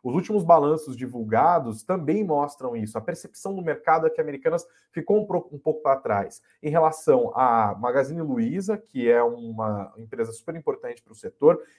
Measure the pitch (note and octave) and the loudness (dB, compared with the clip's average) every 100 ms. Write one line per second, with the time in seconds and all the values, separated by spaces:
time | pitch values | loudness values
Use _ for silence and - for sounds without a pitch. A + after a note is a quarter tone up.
0 | B2 D3+ F3 G#3 E3 E3 C#3+ D#3 C#3+ A#2 | -4 -4 0 0 6 6 6 0 -4 -10
1 | B2+ A#2+ A2 A2 D#3+ E3+ A#2+ A2 - F#3 | -10 -8 0 4 4 4 0 -8 -4 -4
2 | D3 G3+ G3 D3 C#3+ - C3 A#2 G#2+ A2 | 0 -2 0 0 -2 -4 -8 -6 -6 -6
3 | A2 - - - F#3+ F#3+ E3+ C#3+ - D#3+ | -8 -10 -10 -12 -10 -6 -6 -4 2 2
4 | D#3+ D#3 D3+ C#3 - E3 - _ _ E3 | 2 0 -6 -4 -2 -2 -6 _ _ -8
5 | D3+ G#3 G#3 F3+ - D3 D#3 D3+ C#3 C3+ | 0 0 0 -4 -6 -8 -4 -2 0 0
6 | A#2+ G2+ G2 - _ _ D3 E3 D#3+ D#3 | 0 -2 -4 -10 _ _ -4 0 0 0
7 | - C3 A#2+ A#2+ B2+ A#2 G#2+ G2+ B2 C3 | 4 4 4 2 2 4 2 0 -2 0
8 | C3+ E3 D#3 B2 A2+ F3 F#3+ G#3+ - C3 | 0 -2 -4 -2 -2 -2 -4 -6 -6 -2
9 | A#2 A#2+ A#2+ A#2+ A#2 A2 A2 G2+ - A2 | 4 4 4 -2 -10 -6 -4 -4 -6 -14
10 | A2+ A#2+ A2+ A2 - E3 D3+ - B2 A#2+ | -12 -6 -6 -8 -12 -8 -4 -4 -6 -14
11 | _ A2 - - C#3+ - - | _ -16 -14 4 4 4 0